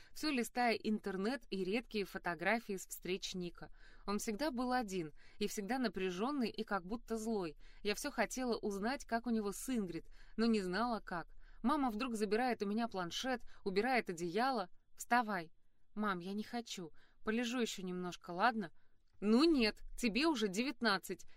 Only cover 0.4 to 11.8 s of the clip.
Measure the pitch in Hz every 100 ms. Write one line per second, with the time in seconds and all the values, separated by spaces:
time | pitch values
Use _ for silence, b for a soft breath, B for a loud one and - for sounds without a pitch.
0.4 | 226 247 240 214 - 214 202 190 202 277
1.4 | - 190 185 226 247 214 185 - 180 165
2.4 | 180 233 - 190 - - 175 190 - 190
3.4 | 175 - 156 B B B - 202 226 208
4.4 | 311 240 254 254 214 185 156 - B B
5.4 | 208 - 196 254 233 196 185 175 233 294
6.4 | 220 - 214 196 175 233 - 226 214 214
7.4 | 170 - b b 202 208 285 269 196 -
8.4 | 254 220 214 196 214 285 - 233 233 226
9.4 | 202 190 - 247 185 165 - b b -
10.4 | 233 220 185 185 240 214 - 175 160 -
11.4 | b b 226 302